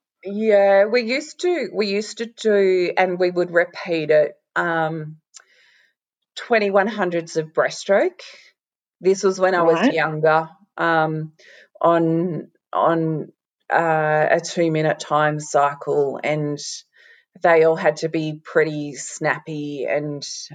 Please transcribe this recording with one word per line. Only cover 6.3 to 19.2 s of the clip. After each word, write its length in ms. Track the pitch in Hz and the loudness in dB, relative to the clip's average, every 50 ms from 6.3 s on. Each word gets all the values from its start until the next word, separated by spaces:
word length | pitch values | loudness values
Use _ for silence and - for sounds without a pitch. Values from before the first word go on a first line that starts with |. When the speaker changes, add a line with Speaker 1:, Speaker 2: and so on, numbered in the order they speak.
| _ | _
Speaker 1:
twenty-one 520 | - - - 240 220 208 196 196 202 190 | -16 -2 0 2 2 2 4 2 2 2
hundreds 500 | 220 214 208 185 180 175 170 165 160 - | 2 0 -2 -2 -2 -2 -2 -4 -4 -4
of 160 | 165 156 156 - | -6 -6 -2 0
breaststroke. 680 | 156 131 - - - - - 196 220 320 370 - - - - - - - _ _ _ _ _ _ _ _ _ _ _ | 0 0 0 -4 -6 -2 2 2 2 2 0 -2 -8 -14 -20 -20 -20 -20 _ _ _ _ _ _ _ _ _ _ _
This 220 | 170 185 196 196 208 | 0 0 2 2 0
was 160 | 190 185 185 | 0 0 2
when 160 | 185 185 185 | 2 2 2
I 60 | 175 | 4
was 180 | 165 165 160 165 | 4 4 4 4
Speaker 2:
Right. 140 | 208 277 - | 2 2 2
Speaker 1:
younger, 560 | 160 147 160 156 156 156 156 156 160 165 160 - _ _ _ _ | 0 -2 -2 -2 0 2 4 4 4 2 -2 -8 _ _ _ _
um, 560 | - 165 170 165 160 156 156 156 156 156 156 - _ _ - - - - _ _ - | -4 0 0 2 2 2 0 -2 -4 -8 -10 -14 _ _ -20 -20 -20 -20 _ _ 0
on, 680 | - 170 170 170 170 160 165 165 175 185 156 147 - - _ _ _ _ - | 2 2 4 4 2 2 2 0 -2 -2 -4 -8 -10 -14 _ _ _ _ -2
on, 580 | 92 113 156 165 165 160 160 160 147 - - _ _ _ _ _ _ _ - | 0 2 2 2 0 0 -2 -2 -4 -6 -10 _ _ _ _ _ _ _ -2
uh, 560 | - 151 170 160 160 156 156 151 151 156 151 - | 0 2 2 2 0 0 0 0 2 2 2 2
a 100 | - 170 | 2 0
two-minute 580 | 165 - - 180 170 165 156 156 156 156 - - | -2 -4 -2 -2 0 0 0 0 0 0 -2 -4
time 400 | - - 151 151 151 151 151 151 | -4 -2 0 0 2 0 -2 -4
cycle, 800 | 147 - - 143 143 143 147 - - 147 143 147 - - - - | -6 -2 0 0 0 0 -2 -4 -6 -2 -2 0 0 -2 -4 -4
and 360 | - 143 151 151 147 147 147 147 - - - - - _ _ _ _ _ _ _ _ _ - - | -4 -4 -4 -2 -4 -4 -6 -8 -10 -12 -14 -16 -18 _ _ _ _ _ _ _ _ _ -6 0
they 220 | - 175 165 165 160 | 2 4 6 6 6
all 140 | 160 165 | 4 2
had 200 | - 165 156 151 | 2 0 -2 0
to 120 | - 165 160 | -2 -4 -4
be 320 | 165 165 156 156 156 156 - | -4 -4 -4 -4 -6 -8 -10
pretty 520 | - - 165 156 160 151 147 147 143 131 | -2 0 0 0 0 -2 -6 -8 -8 -10
snappy, 920 | 127 - - - - | -12 -14 -16 -8 -4